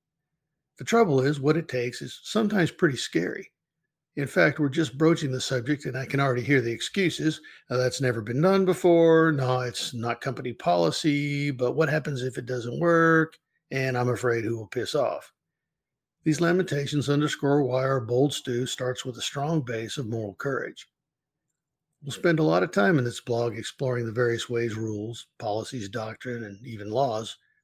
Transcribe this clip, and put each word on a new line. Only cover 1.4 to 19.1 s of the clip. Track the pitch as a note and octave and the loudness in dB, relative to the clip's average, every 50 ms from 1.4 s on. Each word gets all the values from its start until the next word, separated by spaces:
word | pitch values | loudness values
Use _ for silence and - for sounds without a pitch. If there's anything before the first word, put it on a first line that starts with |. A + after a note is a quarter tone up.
what | C3 D3 D#3 | 2 2 2
it | E3 D#3+ - | 2 0 -4
takes | - B2+ A#2+ B2 B2 - - | -4 -4 -4 -4 -6 -8 -10
is | - - - - | -12 -14 -14 -10
sometimes | - - G#3 A3+ G#3 G#3+ G3 E3 C#3+ | -4 0 0 0 2 2 2 2 2
pretty | - - F3+ D#3 B2+ A2 | 2 2 2 2 2 0
scary. | - - - D#3+ F3 - - - - - _ _ _ _ _ _ _ _ _ _ _ _ _ | -4 -4 -2 -2 -2 -2 -4 -8 -12 -16 _ _ _ _ _ _ _ _ _ _ _ _ _
In | - C#3 | -8 -8
fact, | C3 - F#3 E3+ D#3 C#3 - | -2 2 4 4 4 4 2
we're | D3+ C#3 | 0 0
just | B2 E3+ D#3+ - - | 0 0 -2 -2 0
broaching | C3+ D#3 D#3+ E3+ D#3+ D#3 C3+ C3 | 2 4 4 4 4 0 -2 -4
the | B2+ | -4
subject, | - - C3+ B2+ A2+ B2+ D3+ - - | -4 -2 -2 -2 -2 -2 -4 -4 -4
and | C#3 B2 | -6 -6
I | C3 C3 | -6 -6
can | - - C#3 | -2 0 0
already | C#3 C3+ B2 B2 A#2 | 2 2 0 0 0
hear | A#2 C#3+ C3 | 2 2 2
the | A#2 A#2 A#2 | 2 0 -2
excuses. | G#2+ - - - G3 F#3+ E3 - - D3 D#3 D#3 - - - - - _ - | -6 -8 -6 -2 0 0 0 0 0 -2 -2 -2 -2 -6 -20 -20 -18 _ -4
"Now, | B2 | -2
that's | B2+ B2+ B2+ - - | 0 0 0 0 0
never | C3+ B2+ A2+ A#2 G#2+ | 0 0 0 -2 -4
been | A2+ A#2 C3+ | -4 -2 2
done | D#3+ F#3+ G3 G3 F#3+ | 4 4 4 4 4
before. | F#3 F3 - - F3+ E3+ E3+ E3 E3 D#3+ D#3+ D#3+ E3 D3+ | 2 2 4 4 6 8 8 8 8 8 6 6 4 2
No, | C#3 C3 B2+ B2+ B2+ | 2 2 0 0 0
it's | B2 B2 A#2 - - - C3 | -2 -4 -6 -6 -8 -6 -6
not | A#2 A2+ A#2+ A#2 - | -6 -4 -4 -4 -4
company | - - A#2+ - B2+ B2+ A2+ | -4 -6 -6 -6 -6 -8 -8
policy, | - - E3+ F3 F3 E3+ D#3+ - - - D#3 C#3+ C#3+ D3 C#3+ C#3+ C#3+ C#3+ C#3+ | -4 0 2 2 4 4 2 2 0 0 0 2 2 0 0 -2 -2 -2 -2
but | C3+ A#2+ B2+ B2 B2+ | -2 0 -2 0 2
what | C#3+ D#3+ D3 | 2 2 2
happens | D3+ D#3 - D#3+ C#3+ B2 B2+ | 0 0 -2 -4 -4 -4 -4
if | B2+ - - | -6 -6 -6
it | A#2+ | -8
doesn't | A#2+ B2+ B2 A2+ A#2+ B2 C#3+ | -6 -6 -6 -6 -6 -4 0
work? | E3+ E3+ E3+ E3 E3 E3 D#3+ D#3+ D#3 D#3 - _ _ _ _ _ _ - | 2 4 4 6 6 6 6 6 4 2 -4 _ _ _ _ _ _ -6
And | C#3 C3+ C3 C3 B2+ | -4 -2 -2 0 0
I'm | B2 B2 B2 | 0 0 0
afraid | A#2+ A2 B2+ B2 A#2 A#2 A2 | 0 0 0 0 0 0 0
who | A2 A#2 | -2 -4
will | A2 A2 - | -6 -8 -8
piss | - B2+ G#2+ - - | -6 -6 -4 -2 0
off?" | D3 B2+ G#2+ F2 C#2+ - - _ _ _ _ _ _ _ _ _ _ _ _ _ _ _ _ _ _ - | 0 0 0 -2 -6 -10 -14 _ _ _ _ _ _ _ _ _ _ _ _ _ _ _ _ _ _ -2
These | D#3 D3+ C#3+ | 0 0 2
lamentations | E3+ E3+ F3 F#3 F3+ - D3+ C#3+ C#3 C3 D3 D3 B2+ C#3 | 2 2 2 2 2 0 -2 -4 -2 -2 -2 -2 0 0
underscore | C#3+ C#3+ D3+ D3 - - - C#3 C#3+ D3 C#3 | 2 2 0 0 -2 -2 0 2 2 2 2
why | B2 B2 C3 C3 | 2 0 0 0
our | C3+ C3+ C3 | 0 0 -2
bold | A2 A2 A#2+ B2+ C#3+ D3 - | -2 0 2 2 2 2 2
stew | - - C3+ A#2+ A#2+ C3 | -2 -6 -4 -2 -2 -2
starts | B2+ - - C3 B2+ B2+ - - | -4 -4 -6 -4 -6 -6 -6 -8
with | C3 | -10